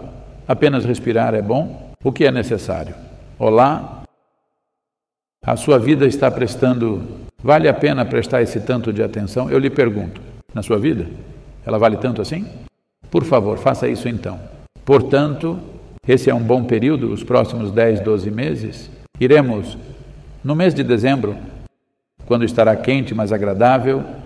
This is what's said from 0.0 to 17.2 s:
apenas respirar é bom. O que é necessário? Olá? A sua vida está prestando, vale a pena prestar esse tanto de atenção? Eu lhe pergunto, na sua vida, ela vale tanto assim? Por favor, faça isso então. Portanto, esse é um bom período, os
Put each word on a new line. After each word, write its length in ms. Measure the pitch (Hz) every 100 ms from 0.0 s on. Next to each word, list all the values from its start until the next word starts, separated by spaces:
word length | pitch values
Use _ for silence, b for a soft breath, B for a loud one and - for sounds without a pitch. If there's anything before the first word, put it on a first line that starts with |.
| - - - - -
apenas 360 | 120 151 135 117
respirar 500 | 117 120 113 117 107
é 60 |
bom. 520 | 101 127 - - - -
O 80 | 139
que 140 | 131 151
é 60 |
necessário? 640 | 127 - 107 - 82 82 - - - - -
Olá? 680 | 113 110 135 160 - - - _ _ _ _ _ _ _ _ _ _ _ _ _ 123
A 100 | 117
sua 220 | - 135
vida 300 | 117 147 135
está 240 | 143 135
prestando, 720 | 120 117 - 127 123 113 95 - - - -
vale 260 | 123 156 156
a 60 |
pena 300 | - 147 139
prestar 380 | 139 120 113 127
esse 180 | 110 113
tanto 320 | - 123 110
de 120 | 104
atenção? 460 | 107 107 98 127 127
Eu 80 | 135
lhe 100 | 135
pergunto, 500 | 139 120 104 87 - - - -
na 100 | 113
sua 160 | 98 107
vida, 280 | 135 117 85 - - - - - -
ela 120 | 110
vale 200 | 113 107
tanto 240 | 127 107
assim? 260 | 98 160 208 104 - _ _ _ -
Por 120 | 165
favor, 340 | - 131 101 -
faça 300 | 131 - 123
isso 220 | 113 120
então. 480 | 110 92 90 92 - - - -
Portanto, 720 | 139 127 139 151 139 165 180 - - - - -
esse 220 | 131 131
é 40 |
um 80 | 123
bom 220 | 113 127
período, 480 | 117 113 127 151 113
os 100 | 104